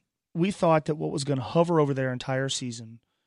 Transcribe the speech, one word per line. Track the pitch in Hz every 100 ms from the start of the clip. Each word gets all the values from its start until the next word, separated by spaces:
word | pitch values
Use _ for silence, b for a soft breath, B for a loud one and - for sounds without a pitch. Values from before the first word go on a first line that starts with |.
| _ _ _ 170
We | 185
thought | - 170 160 151
that | 151
what | 156
was | -
gonna | 135 135
hover | 120 165 170 165
over | 143
their | 135 131
entire | 127 - 131 135
season | - 127 117 113 117 _ _